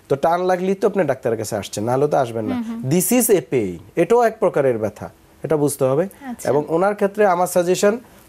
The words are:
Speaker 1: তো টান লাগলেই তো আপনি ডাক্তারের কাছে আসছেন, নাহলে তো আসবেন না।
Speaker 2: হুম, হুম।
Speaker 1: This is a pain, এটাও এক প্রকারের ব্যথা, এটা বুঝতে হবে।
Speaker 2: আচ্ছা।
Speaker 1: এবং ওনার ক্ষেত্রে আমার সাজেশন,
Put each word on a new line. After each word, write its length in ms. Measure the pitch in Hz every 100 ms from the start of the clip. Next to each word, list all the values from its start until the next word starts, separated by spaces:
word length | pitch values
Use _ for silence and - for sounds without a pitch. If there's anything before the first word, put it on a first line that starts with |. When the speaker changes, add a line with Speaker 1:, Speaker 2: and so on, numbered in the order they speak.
| -
Speaker 1:
তো 60 | 139
টান 260 | 165 175
লাগলেই 340 | 185 180 190 190
তো 120 | 208
আপনি 160 | 190
ডাক্তারের 340 | 151 123 120 113
কাছে 180 | 107 104
আসছেন, 280 | - -
নাহলে 240 | 110 131 151
তো 100 | 156
আসবেন 280 | 120 113 107
না। 100 | 247
Speaker 2:
হুম, 80 |
হুম। 280 | 226 226 131
Speaker 1:
This 200 | 175 175
is 200 | 247 226
a 100 | 185 -
pain, 240 | 131 98 85 - -
এটাও 260 | 170 240
এক 180 | 226 226
প্রকারের 380 | 185 160 135 113
ব্যথা, 320 | 107 - 85 - _ -
এটা 140 | 143 156
বুঝতে 260 | 143 -
হবে। 240 | 131 143 190 - 269
Speaker 2:
আচ্ছা। 220 | 233 -
Speaker 1:
এবং 140 | 139 147
ওনার 280 | 165 196 208
ক্ষেত্রে 300 | 196 208 202
আমার 220 | 175 175
সাজেশন, 500 | 180 175 180 202 240 - -